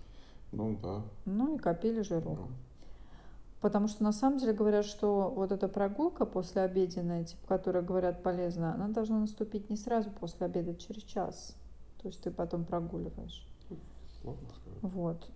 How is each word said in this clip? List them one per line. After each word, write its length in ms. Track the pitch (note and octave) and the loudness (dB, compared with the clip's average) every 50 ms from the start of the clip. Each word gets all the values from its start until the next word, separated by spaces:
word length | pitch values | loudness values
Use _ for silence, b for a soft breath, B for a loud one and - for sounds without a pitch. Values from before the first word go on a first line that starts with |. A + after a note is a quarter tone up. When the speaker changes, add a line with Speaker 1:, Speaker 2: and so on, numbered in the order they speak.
| B B B B B B B B B B - | B B B B B B B B B B -4
Speaker 1:
Ну 240 | G#2 G#2+ A2 G#2+ G2+ - | -2 0 0 0 -2 -2
да. 220 | F2 G2 G#2 A2+ A2 - - - | -2 -2 -2 -4 -6 -8 -6 -4
Speaker 2:
Ну 280 | F#3+ G3 G#3+ C4 D4+ D#4 | 0 2 2 4 2 2
и 40 | - | 2
копили 440 | - F3+ E3+ E3+ - A3+ A3+ A3+ G3+ | 2 2 2 4 2 2 2 2 0
жирок. 360 | G3+ F3+ E3 D#3 D#3 - - | 0 0 0 0 -2 -4 -4
Speaker 1:
Да. 100 | F#2 B2+ B2+ B2+ - - - B B B B B B B B B B B B B B B - - | -6 -6 -8 -10 -12 -14 -16 B B B B B B B B B B B B B B B -6 0
Speaker 2:
Потому 280 | - G#3 G3+ G#3 G#3 G#3+ | 2 4 4 4 4 4
что 140 | - - G#3+ | 2 4 4
на 80 | G#3+ G#3 | 4 4
самом 260 | - C4 C4+ C#4+ C4 | 6 4 4 4 4
деле 140 | B3+ A3 G#3+ | 4 4 4
говорят, 320 | G3+ G#3+ G#3+ G#3 G#3 G#3 | 6 6 6 6 6 6
что 460 | G#3 - - G#3+ G#3 G3+ G3 F#3+ F3+ - | 4 0 2 4 4 6 6 4 4 2
вот 160 | F#3+ F#3+ F#3 G3+ | 2 2 2 2
эта 160 | F#3 G3+ F#3+ | 2 2 2
прогулка 580 | - G3+ G3+ G3 G#3 - D4+ F4 E4+ - A#3 | 2 4 2 2 2 2 2 2 4 2 2
послеобеденная, 1000 | - - F#3 F3 - - G3+ F#3+ F#3 F#3 F#3+ F#3 F3 F3 F#3 F3 E3+ E3+ E3+ E3 | 2 2 0 -2 0 2 4 4 4 6 4 4 4 2 0 0 0 0 0 -2
типа, 220 | E3 - - - | -4 -6 -8 -2
которая, 360 | - F#3+ F#3 - F#3+ F3+ F3+ F3 | 2 2 2 4 2 2 2 2
говорят, 400 | F3+ F#3 F#3 F3+ F3+ E3+ - - | 2 2 2 4 2 2 0 0
полезна, 520 | F#3 F3+ F3+ F3+ F3 F3 E3+ E3 D#3+ - | 0 2 2 0 0 0 0 0 0 0
она 140 | E3 G3 G#3 | 0 0 0
должна 300 | A3 A#3 A3 G#3+ A3 G#3+ | 0 2 2 4 4 4
наступить 500 | G#3+ G#3+ - - G#3+ A3 - G#3 G#3 - | 2 2 0 -2 -4 -2 -2 -4 -4 -2
не 60 | G#3 | -4
сразу 340 | G#3+ - B3 A#3+ A3+ G#3 G#3 | -4 0 2 2 2 2 0
после 360 | - - F#3 E3+ - - F#3 | -4 -6 -6 -6 -4 -2 -2
обеда, 260 | F3 F3+ F3+ E3+ F3 E3+ | 0 0 0 0 0 -2
а 20 | |
через 280 | - - - G#3 G#3 - | -6 -6 -10 -10 -10 -10
час. 540 | - - G3+ F3 - - - - - - - - - - - - - - - - | -6 -2 -2 -2 -2 -4 -8 -12 -14 -14 -14 -14 -16 -14 -16 -16 -16 -14 -10 -10
То 60 | F#3+ | -10
есть 120 | E3+ - | -8 -6
ты 100 | - F3+ | -6 -6
потом 340 | F3 - F3 E3+ - F3 E3+ | -2 -2 -4 -2 -2 -2 -2
прогуливаешь. 800 | - F3+ F3 E3+ E3 E3 E3 E3+ E3+ - - - - - - - - - - - - F#3 - - - - - - - - - | 0 0 0 0 -2 -4 -4 -4 -6 -6 -8 -8 -8 -10 -10 -12 -14 -14 -14 -12 -12 -12 -12 -12 -12 -14 -12 -12 -12 -12 -10
Speaker 1:
Сложно 280 | - A#2+ C3 B2+ - - | -8 -8 -8 -8 -10 -12
сказать. 320 | - - - - - - - | -12 -14 -14 -12 -10 -8 -6
Speaker 2:
Вот. 480 | F3+ F#3 F#3+ E3+ E3 E3 E3 - - - | -6 -2 -2 -2 -2 -2 -4 -8 -10 -6